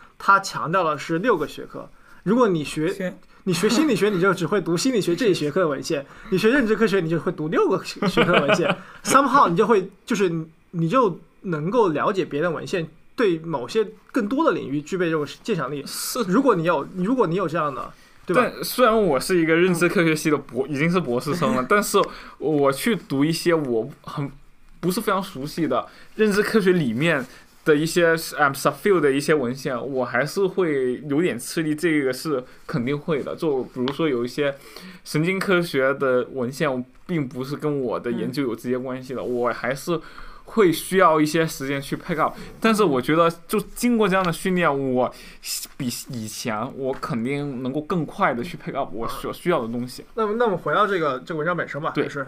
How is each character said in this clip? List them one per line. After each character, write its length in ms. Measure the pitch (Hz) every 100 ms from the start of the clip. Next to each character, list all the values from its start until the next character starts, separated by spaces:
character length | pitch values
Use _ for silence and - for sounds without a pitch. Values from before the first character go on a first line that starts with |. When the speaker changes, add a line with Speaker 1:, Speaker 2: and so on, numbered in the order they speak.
| - -
Speaker 1:
它 220 | - 196
强 320 | 196 147 127
调 100 | 190
的 160 | 165 143
是 220 | - 165
六 160 | 240 190
个 100 | 139
学 180 | -
科。 240 | - - - - - -
如 100 | 175
果 140 | 233 233
你 160 | 170
学， 280 | 139 156 160
Speaker 2:
学 240 | 202 185 - - -
Speaker 1:
你 80 | 196
学 160 | 170 214
心 180 | 247 311
理 80 |
学， 160 | 208 202
你 100 | 185
就 140 | 196
只 100 | 180
会 160 | 160 208
读 160 | 165 170
心 160 | 262
理 80 | 240
学 140 | 175
这 140 | 170 233
一 60 |
学 140 | 160 147
科 120 | 190
的 80 | 165
文 120 | 139
献； 220 | 139 156 -
Speaker 2:
<laughs> 160 | - -
Speaker 1:
你 80 | 185
学 120 | 220
认 160 | 285 220
知 80 |
科 100 | 214
学， 140 | 220 190
你 100 | 165
就 120 | 165
会 100 | 185
读 160 | 180 156
六 220 | 240 403
个 140 | 190
学-， 200 | - - 196
学 160 | 247
科 80 | 214
的 120 | -
文 120 | - 208
献。 200 | 151 180 - -
Somehow 440 | - 269 277 269 202
你 80 | 170
就 120 | 208
会， 200 | 214 175 -
就 120 | - 208
是 120 | 185
你， 200 | 165 160 _ _
你 160 | 170 165
就 320 | 254 220 160 - _
能 280 | 196 156 160
够 200 | 247 196
了 220 | 143 156
解 120 | 190
别 180 | 151 143
的 80 | 175
文 160 | - 139
献， 220 | 185 156 - -
对 240 | - 214 165
某 300 | 165 147 165
些 180 | 220 202 - _
更 180 | 269 202
多 160 | 269
的 60 | 320
领 180 | 185 117
域 140 | 147
具 160 | 147 185
备 80 | 170
这 40 |
种 120 | 160 143 -
鉴 100 | -
赏 160 | 180 131
力。 140 | 147 -
Speaker 3:
是。 340 | - - 277
Speaker 1:
如 180 | 185 202
果 140 | 269 185
你 80 |
有， 220 | 160 156 139 185
如 180 | 185
果 140 | 262 180
你 80 | 175
有 100 | 170
这 80 | 165
样 160 | 151
的， 200 | 131 - - - - -
对 80 |
吧？ 80 | 208
Speaker 3:
但 220 | 214 107
虽 200 | 175 -
然 160 | 247 220
我 180 | 190 131
是 220 | - 185
一 60 | 160
个 80 |
认 180 | 160 185
知 160 | 175 175
科 140 | 185
学 120 | 165
系 140 | 156 160
的 80 | 147
博-， 300 | - 117 139
已 80 | 135
经 140 | 165
是 80 | 185
博 220 | 139 120
士 120 | 147 156
生 180 | 135
了， 100 | 123
Speaker 1:
<laughs> 60 | 123
Speaker 3:
但 100 | 208
是 160 | 202 202 165 - - -
我 340 | 151 151 139
去 240 | 135 233 190
读 280 | - 139
一 80 | 151
些 220 | 160 175
我 340 | 165 139 113 131 -
很， 280 | - - 139 - - - - -
不 100 | 170
是 100 | 190
非 100 | 214
常 120 | 196
熟 240 | 196 131 147
悉 200 | 175 143
的 200 | 120 - - - -
认 140 | 214
知 120 | 202
科 180 | - 220
学 120 | 185
里 200 | 180 131
面 320 | 110 165 147 123 - - -
的 100 | -
一 100 | 147
些， 260 | 156 175 165 165 - -
嗯， 160 | 143
subfield 460 | 135 147 139 208 180
的 100 | 147
一 100 | 135
些 140 | 147
文 200 | 156 120
献， 220 | 131 147 123 135
我 140 | 131
还 200 | 120 123
是 220 | 143 196 190
会 560 | 190 170 139 127 123 151
有 120 | 139
点 180 | 175 120
吃 240 | - 175
力， 120 | 156
这 280 | 151 170 151
个 100 | 131
是 300 | 127 160 131 127 - -
肯 200 | 143 120
定 100 | 147
会 260 | 160 147
的。 120 | -
就 300 | - 165 135
比 160 | 117 127
如 120 | 127
说 160 | 139 160
有 160 | 120
一 40 | 123
些 260 | 151 143 139 - - - -
神 180 | - 151
经 140 | 165 190
科 220 | 190 180
学 320 | 170 135 131
的 320 | 139 135 123 -
文 180 | 131 123
献， 340 | 143 156 131 123 - -
并 200 | 170 131
不 160 | 123
是 140 | 131 139
跟 240 | 151 143
我 180 | 120 90
的 140 | 120
研 180 | 120 120
究 120 | 135
有 120 | 131
直 140 | 113 123
接 100 | 127
关 240 | 131 131
系 120 | 131
的， 60 | 120
Speaker 1:
嗯。 140 | 98
Speaker 3:
我 180 | 123 120
还 220 | 113 120
是 260 | 139 - 165 - - - -
会 280 | - 233 185
需 240 | - - 185
要 240 | 175 156
一 60 | 151
些 200 | 165 160
时 200 | - 135
间 160 | 139
去 120 | 139
pick 240 | 147 - 156
up。 160 | 131 - - -
但 160 | 226
是 80 | 208
我 200 | 196 131
觉 120 | 123
得 160 | 160 170 165 -
就 140 | 214 -
经 240 | - 247 233
过 100 | 202
这 60 |
样 100 | 190
的 80 | 180
训 220 | 160 190
练， 380 | 180 165 139 135
我 180 | 127 120 - - - - - - -
比 120 | 123 - -
以 180 | 127 107
前 300 | - 120 107 123 -
我 160 | 131
肯 280 | 127 - 120
定 400 | 120 143 147 123
能 80 | 127
够 120 | 147
更 240 | 151 180 139
快 260 | - 180
的 100 | 120
去 140 | 143 156
pick 180 | -
up 200 | 131 131
我 120 | 104 117
所 220 | - 123
需 180 | - 170
要 100 | 165
的 100 | 117
东 160 | 120 123
西。 180 | - -
Speaker 1:
那 120 | - 214
么， 80 | 226
那 80 | 240
么 100 | 180
回 160 | 151
到 140 | 170 202
这 120 | 190
个， 200 | 151 127 -
这 80 |
个 40 | 160
文 60 |
章 100 | 160
本 140 | 175 127
身 100 | 143
吧， 80 | 156
Speaker 3:
对。 100 | 151
Speaker 1:
就 60 | 143
是 160 | 143